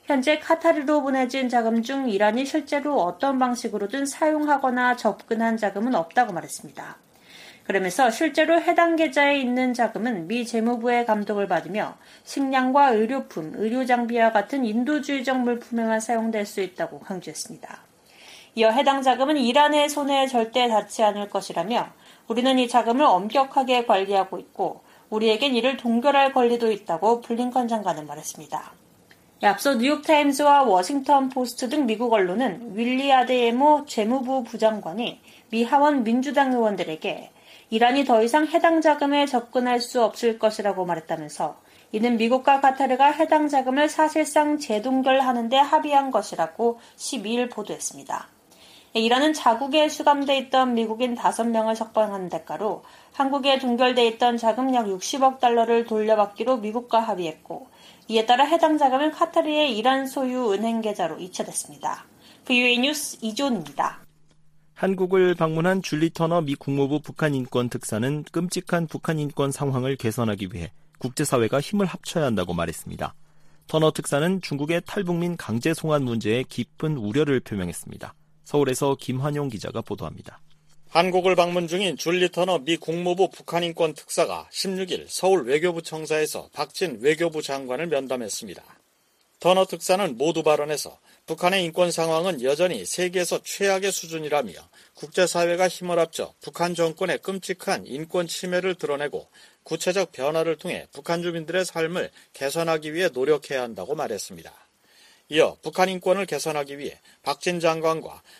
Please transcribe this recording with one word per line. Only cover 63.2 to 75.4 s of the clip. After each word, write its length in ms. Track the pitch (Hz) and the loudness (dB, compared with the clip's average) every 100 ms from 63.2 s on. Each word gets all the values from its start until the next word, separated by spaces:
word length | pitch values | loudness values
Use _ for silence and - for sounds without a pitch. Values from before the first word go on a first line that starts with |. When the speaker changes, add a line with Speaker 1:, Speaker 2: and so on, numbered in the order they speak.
Speaker 1:
이지훈입니다. 800 | 220 214 277 226 151 - - - - _ _ _ - - _ | -8 -2 -2 -2 -6 -4 -6 -6 -20 _ _ _ -20 -20 _
Speaker 2:
한국을 640 | - 190 190 185 190 180 170 | -4 -2 0 2 4 4 2
방문한 480 | 160 160 170 190 | 0 0 0 0
줄리 260 | - 151 165 | 0 0 0
터너 320 | - 165 170 | 0 0 0
미 140 | 147 139 | -2 -4
국무부 440 | - 139 139 147 | -4 0 0 -2
북한 340 | - - 156 | -6 -4 -2
인권 360 | 139 123 123 123 | -2 -2 -2 -2
특사는 540 | 120 - 107 123 151 147 | -4 -6 -4 -2 -4 -4
끔찍한 560 | 165 175 - - 175 165 | -6 -4 -6 -4 -2 -2
북한 320 | 139 - 160 | -6 -4 -2
인권 320 | 147 - 139 | -2 -2 -2
상황을 440 | 135 143 131 127 135 | -2 -2 -2 -2 -2
개선하기 540 | 117 110 117 101 95 | -4 -2 -2 -2 -6
위해 220 | 87 82 - - - | -8 -10 -12 -20 -10
국제사회가 640 | 127 - 151 131 110 135 | -8 -4 0 2 2 0
힘을 240 | 143 202 190 | 0 0 -2
합쳐야 400 | - - 175 143 | -4 -6 -2 0
한다고 280 | 104 90 | 0 -2
말했습니다. 600 | 85 85 80 - 85 76 - - - - - - | -2 -4 -6 -10 -8 -10 -10 -20 -20 -20 -20 -4
터너 240 | 160 156 | 2 2
특사는 500 | 151 147 143 165 190 | 2 -2 0 0 -2
중국의 400 | - 143 147 170 - | -4 -6 -2 -2 -4
탈북민 520 | - 175 170 175 | -6 -2 -2 -2
강제 360 | 170 | -4